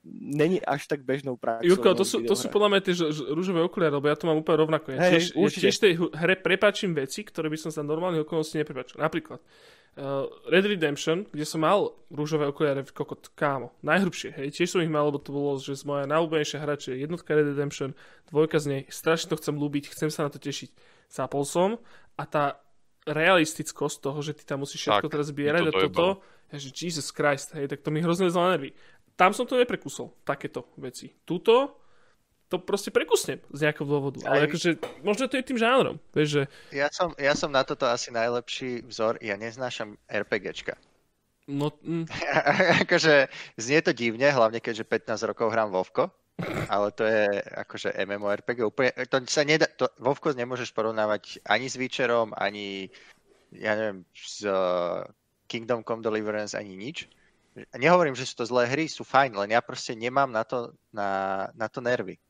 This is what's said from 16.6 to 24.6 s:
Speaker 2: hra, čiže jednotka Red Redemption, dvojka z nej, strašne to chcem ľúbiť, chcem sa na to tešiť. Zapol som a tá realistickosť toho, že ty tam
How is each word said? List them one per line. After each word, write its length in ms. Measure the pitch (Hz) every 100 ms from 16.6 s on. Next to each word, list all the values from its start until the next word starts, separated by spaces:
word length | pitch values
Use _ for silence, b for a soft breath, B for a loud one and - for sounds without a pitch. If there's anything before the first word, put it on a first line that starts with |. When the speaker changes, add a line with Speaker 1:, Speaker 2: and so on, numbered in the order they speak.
Speaker 2:
hra, 160 | 147 147
čiže 160 | - 131
jednotka 400 | 147 170 - 151
Red 160 | 147
Redemption, 400 | 139 147 - 131 - b b _
dvojka 240 | 147 156 160
z 100 | 143
nej, 100 | 135 131
strašne 400 | - 160 165 -
to 80 | 151
chcem 160 | -
ľúbiť, 400 | 147 147 143 143
chcem 160 | - 156
sa 160 | 151
na 80 | 147
to 80 | 143
tešiť. 320 | 143 135 123 _ b b b
Zapol 320 | - 127 139
som 320 | 143 170 190 233 b b b -
a 80 |
tá 320 | 143 156 143 - _ _ _ _
realistickosť 920 | - 151 165 185 151 - 147 - 143 -
toho, 180 | 147 147
že 120 | 147
ty 160 | 147 -
tam 160 | 139